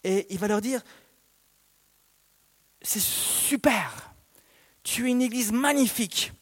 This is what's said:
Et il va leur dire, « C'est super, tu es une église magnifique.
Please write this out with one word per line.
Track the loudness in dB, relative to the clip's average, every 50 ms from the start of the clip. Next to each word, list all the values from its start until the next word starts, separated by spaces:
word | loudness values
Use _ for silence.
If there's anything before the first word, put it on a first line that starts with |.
Et | 0 2 0 0 0 -2
il | -6 -2
va | 0
leur | 2 2 0
dire, « | 0 -2 -4 -4 -6 -10 -20 -20 _ _ _ _ _ _ _ _ _ _ _ _ _ _ _ _ _ _ _ _ _ _ _ _ _ _ _ _ _ _ _ _ _ _ _ _
C'est | -6 -4 -2 -2
super, | 0 -2 -2 -2 -2 -2 0 0 0 0 0 4 4 4 4 4 -2 -4 -10 -14 -18 -18 -20 -20 _ _ _ -20 _ _ _ _ _ _ _ _
tu | _ -6 -4 -2 0
es | 2
une | 2 2
église | 2 2 0 -2 -2 0
magnifique. | 0 2 2 2 4 4 2 2 2 -2 -4 -2 -2 -4 -4 -4 -8 -20